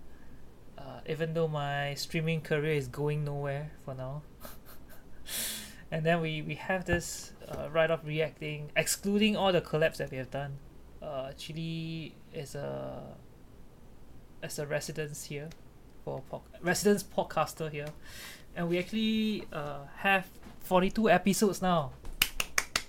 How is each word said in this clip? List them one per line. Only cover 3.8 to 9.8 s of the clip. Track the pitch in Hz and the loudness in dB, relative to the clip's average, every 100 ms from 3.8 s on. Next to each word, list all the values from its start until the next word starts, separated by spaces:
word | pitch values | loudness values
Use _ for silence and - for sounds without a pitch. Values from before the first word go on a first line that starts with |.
for | - | -10
now. | 131 131 147 - | -8 -6 -8 -10
<laughs> | - - - - - - - - - - - - - - - - | -14 -14 -12 -14 -14 -12 -14 -12 -10 -6 -4 -4 -6 -10 -14 -6
And | 160 | 2
then | 160 170 | 4 4
we, | 160 156 | 4 0
we | 151 147 | -2 -4
have | - 190 | 0 0
this, | 175 175 - - - - - | 2 2 0 -8 -10 -14 -10
uh, | 143 143 | -6 2
write-off | 160 160 160 | 4 6 4
reacting, | 151 156 156 - 151 151 147 160 | 2 0 0 -2 -6 -6 0 2
excluding | 156 - 196 202 214 185 | 2 2 2 6 6 6
all | 190 | 6
the | 170 | 6
collabs | - 156 | 4 4